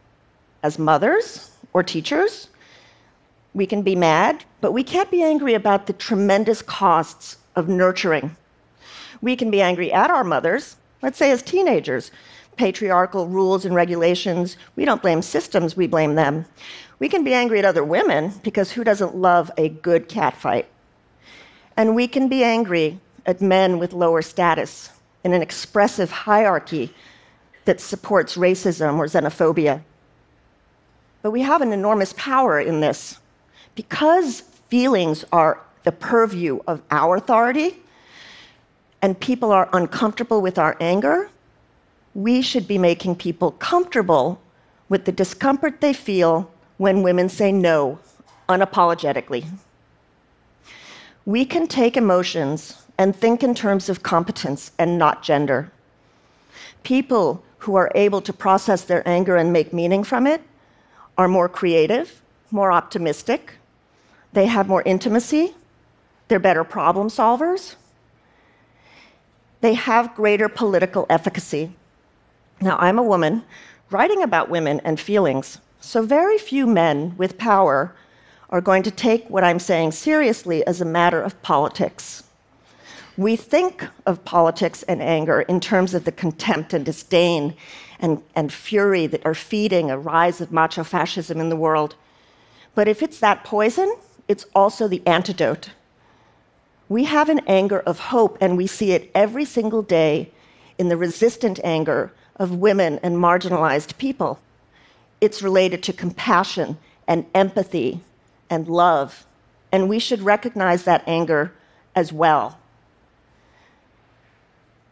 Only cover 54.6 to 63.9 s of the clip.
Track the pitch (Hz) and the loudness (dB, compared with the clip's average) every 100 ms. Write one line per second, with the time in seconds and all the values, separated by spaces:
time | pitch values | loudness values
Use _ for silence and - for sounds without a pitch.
54.6 | - - 170 175 151 - - 147 143 131 | -8 -2 0 2 2 2 0 0 0 -2
55.6 | 170 _ _ _ _ _ _ _ _ - | -4 _ _ _ _ _ _ _ _ -20
56.6 | - - - 262 277 233 160 175 - - | -20 -12 -2 -2 0 2 0 -2 -10 -14
57.6 | - 190 170 185 202 196 196 - 196 196 | 0 2 2 4 2 2 -4 -4 2 2
58.6 | - 185 - 175 - 175 185 175 170 170 | 2 -2 0 0 2 0 2 2 2 2
59.6 | 156 170 170 196 208 240 269 320 - _ | 0 -2 0 0 0 0 0 0 -4 _
60.6 | _ _ _ _ - - 185 185 175 - | _ _ _ _ -8 0 2 2 0 0
61.6 | 175 165 156 240 339 - _ _ _ 208 | 0 2 2 0 -4 -14 _ _ _ -2
62.6 | 196 175 - 180 160 147 - 285 - - | 2 2 0 -4 -4 -4 -4 -6 -6 -20
63.6 | _ _ _ | _ _ _